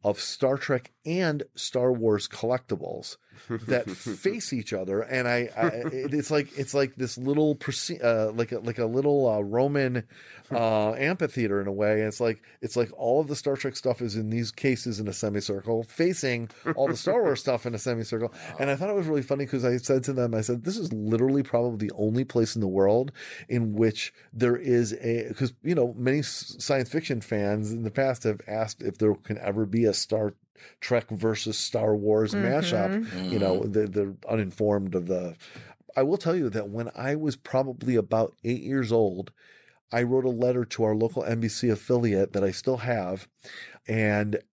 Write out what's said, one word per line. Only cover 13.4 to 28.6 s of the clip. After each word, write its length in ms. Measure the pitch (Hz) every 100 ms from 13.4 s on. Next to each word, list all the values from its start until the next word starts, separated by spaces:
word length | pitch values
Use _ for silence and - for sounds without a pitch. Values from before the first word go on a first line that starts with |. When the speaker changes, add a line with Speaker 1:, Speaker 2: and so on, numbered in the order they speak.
| 147 135
Speaker 1:
Trek 180 | 135 -
stuff 260 | 131 120
is 140 | 120 104
in 140 | 107
these 220 | 117 113
cases 480 | - 147 120 123 104
in 80 | 107
a 60 |
semicircle, 720 | 92 107 104 - 98 104 113
facing 640 | 113 - 170 180 135 120 113 - - 156
all 120 | 139
the 80 | -
Star 260 | - 233
Wars 180 | 190 127
stuff 240 | - 120 123
in 100 | 113
a 40 |
semicircle. 520 | - 117 110 113 117 - - 80
And 100 | 139
I 60 | 139
thought 140 | 190
it 60 | 202
was 120 | 160
really 140 | 147
funny 220 | 131 143 139
'cause 200 | 135 123
I 120 | 123
said 260 | - 135 127
to 80 |
them, 200 | 131 120
I 80 | 110
said, 220 | 110 120
"This 140 | 143 220
is 160 | 160
literally 500 | 110 107 113 131 139
probably 440 | 131 120 123 113 107
the 60 | -
only 280 | 107 117
place 320 | 127 120 113 117
in 60 |
the 60 | 101
world 440 | 95 98 113 135 - - - -
in 240 | 123 113
which 400 | 104 113 107 - _ _
there 240 | 113 120 120
is 380 | 131 120 113 110
a," 320 | 117 117 117 113
'cause, 180 | 131 -
you 140 | 147 170
know, 180 | 120 107
many 220 | 123 143
s-, 360 | 131 - - -
science 300 | - 139 120
fiction 320 | 160 160 120
fans 500 | - 107 101 107 107
in 120 | 117
the 80 | 110
past 320 | 117 135 123
have 160 | 113 101 -
asked 340 | 107